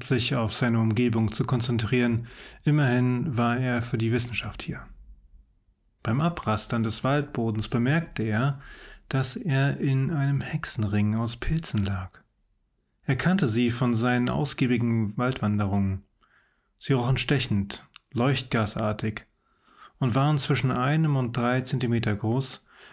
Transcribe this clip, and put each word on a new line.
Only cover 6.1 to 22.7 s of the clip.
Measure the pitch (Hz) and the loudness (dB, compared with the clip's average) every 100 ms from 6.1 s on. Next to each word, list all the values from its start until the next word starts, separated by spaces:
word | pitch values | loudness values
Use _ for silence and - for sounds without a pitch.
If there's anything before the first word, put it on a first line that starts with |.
| 123 | 0
Abrastern | 170 165 117 104 - 117 | 0 -2 -2 -2 0 -2
des | 113 - | -2 0
Waldbodens | 131 147 143 - 113 107 - | 0 0 -2 -2 -2 -2 0
bemerkte | 120 120 160 165 - | 0 2 2 -2 -4
er, | 113 107 139 139 - - - - - | -2 0 0 -2 -10 -20 -20 -20 -4
dass | 135 - - | -2 -2 -4
er | 170 135 139 139 | 0 2 2 0
in | 143 131 135 | 0 0 0
einem | 156 139 139 | 0 0 0
Hexenring | - 160 - - 101 104 104 | -2 -6 -6 -4 0 2 2
aus | 110 120 - | 0 -2 -2
Pilzen | - 160 - 110 | -2 -2 -2 -2
lag. | 98 95 92 - _ _ _ _ _ _ _ _ | 0 -2 -6 -14 _ _ _ _ _ _ _ _
Er | - | -4
kannte | 131 165 190 127 | 0 2 2 2
sie | 113 120 | 2 0
von | 120 123 | 2 0
seinen | 113 123 123 123 | 2 2 2 0
ausgiebigen | 139 147 - 127 120 117 113 104 - | 0 -2 0 0 2 2 0 -2 -2
Waldwanderungen. | 127 135 104 104 101 101 98 95 - _ _ _ _ _ _ - | -2 0 0 0 0 0 0 -2 -8 _ _ _ _ _ _ -10
Sie | - | 0
rochen | 131 120 123 | 0 2 0
stechend, | - 139 - 104 98 - - - _ | 2 2 2 0 -2 -8 -16 -20 _
leuchtgasartig | 117 131 139 - 120 107 117 107 107 110 107 - _ _ _ _ - - - | 0 2 2 0 0 0 0 -2 -2 -4 -6 -12 _ _ _ _ -20 -14 -2
und | 127 135 | 0 2
waren | 143 147 | 2 2
zwischen | - 139 131 | 0 0 0
einem | 120 135 156 160 | 0 0 2 2
und | 135 120 120 | 2 0 0
drei | 120 127 | 0 0
Zentimeter | 123 131 120 117 113 | 0 -2 0 0 0
groß – | 101 110 127 135 - _ | -2 0 0 -2 -8 _